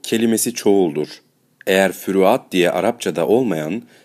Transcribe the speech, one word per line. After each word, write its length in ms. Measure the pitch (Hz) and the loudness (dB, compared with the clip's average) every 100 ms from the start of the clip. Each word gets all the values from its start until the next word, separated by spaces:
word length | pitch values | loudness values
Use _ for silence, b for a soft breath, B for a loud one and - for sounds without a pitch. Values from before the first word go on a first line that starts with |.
kelimesi 520 | - 113 117 110 - | -4 0 0 0 -2
çoğuldur. 540 | - 107 101 87 73 73 - _ _ _ _ - | -2 2 2 2 -2 -6 -10 _ _ _ _ -2
Eğer 260 | 95 95 | 2 0
füruat 600 | 92 - 95 95 131 - | -2 -2 2 2 2 0
diye 180 | 92 85 | 0 0
Arapçada 560 | 87 98 120 98 85 76 | 0 -2 -2 -6 -4 0
olmayan, 560 | 113 123 78 78 110 b b | 0 0 -4 -4 -8 b b